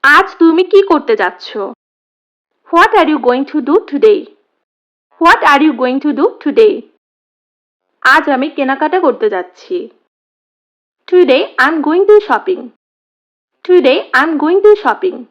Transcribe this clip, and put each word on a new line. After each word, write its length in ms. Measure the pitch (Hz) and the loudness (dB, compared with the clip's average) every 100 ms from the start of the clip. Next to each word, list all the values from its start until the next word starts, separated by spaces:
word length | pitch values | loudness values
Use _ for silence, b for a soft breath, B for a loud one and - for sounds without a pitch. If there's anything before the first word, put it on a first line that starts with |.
| 277 | 2
আজ 120 | 302 392 - | 2 0 0
তুমি 220 | 330 320 359 | 2 2 2
কি 100 | 392 392 | 2 2
করতে 220 | 302 294 214 | -2 -2 -4
যাচ্ছ? 260 | 180 - - 220 196 - _ _ _ _ _ _ _ _ _ | -4 -6 -16 -12 -12 -14 _ _ _ _ _ _ _ _ _
What 180 | 339 415 427 | 2 4 2
are 100 | 311 | 0
you 60 | 302 247 | 0 -2
going 180 | 247 277 | -2 -4
to 40 | 302 254 | -6 0
do 60 | 359 - | -2 -2
today? 280 | 285 - 202 - _ _ _ _ _ _ _ _ _ | 0 2 2 -4 _ _ _ _ _ _ _ _ _
What 160 | 330 415 302 | 0 2 2
are 100 | 285 311 | 2 0
you 60 | 240 | 0
going 180 | 254 269 | -4 -4
to 40 | 294 247 | -4 -2
do 60 | 381 - | -4 -4
today? 280 | 294 214 214 233 - _ _ _ _ _ _ _ _ _ _ _ 254 | -2 2 2 0 -12 _ _ _ _ _ _ _ _ _ _ _ 0
আজ 100 | 294 294 | 0 0
আমি 120 | 262 302 294 | -4 -4 -6
কেনাকাটা 420 | 269 269 302 370 | -4 -4 -2 0
করতে 220 | 320 - 214 | -2 -2 -4
যাচ্ছি। 420 | 190 180 _ - 175 226 _ _ _ _ _ _ _ _ _ _ _ - | -4 -10 _ -10 -10 -10 _ _ _ _ _ _ _ _ _ _ _ 0
Today 320 | 359 302 262 381 - | 2 4 2 -2 -2
I'm 140 | 262 330 285 | -2 -2 -2
going 180 | 349 403 | 0 4
to 60 | 427 - | 4 4
shopping। 340 | 240 - 370 247 _ _ _ _ _ _ _ _ _ - | -4 -4 -8 -10 _ _ _ _ _ _ _ _ _ 0
Today 300 | 359 254 311 - 254 | 2 2 -2 -2 -2
I'm 120 | 302 302 | -2 -4
going 160 | 302 381 | -2 2
to 60 | 415 415 | 4 2
shopping। 340 | - 214 370 254 240 | 0 -4 -6 -8 -18